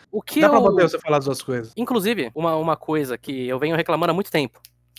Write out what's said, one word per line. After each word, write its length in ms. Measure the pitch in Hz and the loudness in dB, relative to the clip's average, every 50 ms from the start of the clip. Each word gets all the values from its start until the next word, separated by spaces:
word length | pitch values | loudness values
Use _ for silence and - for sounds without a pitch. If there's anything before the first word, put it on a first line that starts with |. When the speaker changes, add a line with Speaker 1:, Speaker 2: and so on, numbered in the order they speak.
| _ _ | _ _
Speaker 1:
O 100 | - 214 | -8 -8
que 220 | - - - 294 | -8 -4 2 4
Speaker 2:
Dá 80 | - 294 | 4 6
pra 80 | 254 220 | 6 6
Speaker 1:
eu 40 | |
Speaker 2:
botar 200 | - 196 185 185 | 4 4 4 4
você 160 | 175 156 - 156 | 4 4 2 -4
falar 180 | - 156 147 | -2 0 0
as 80 | 143 135 | 0 2
duas 160 | 139 131 - | -2 -4 -4
coisas. 320 | - - 127 120 113 113 - | -4 -6 -6 -6 -6 -8 -8
Speaker 1:
Inclusive, 560 | 214 240 - 254 214 180 214 233 190 131 113 - | -8 -4 0 0 0 0 0 -2 -2 -4 -6 -6
uma, 200 | 151 165 165 160 | -4 -2 0 0
uma 200 | 156 160 165 151 | 0 0 -2 -2
coisa 400 | - - - 156 156 143 127 120 | -4 -2 -4 -2 -2 -2 -2 -6
que 320 | - - 147 135 127 123 123 | -8 -8 -10 -8 -6 -4 -4
eu 100 | 131 127 | -4 -2
venho 180 | 147 160 165 | -2 -2 0
reclamando 340 | 160 160 - 160 156 175 170 | -2 0 0 0 0 0 0
há 40 | 160 | 0
muito 160 | 185 208 - | -2 -2 -2
tempo, 300 | - 160 135 - _ - _ - _ _ _ _ _ | -2 -2 -2 -2 _ -16 _ -20 _ _ _ _ _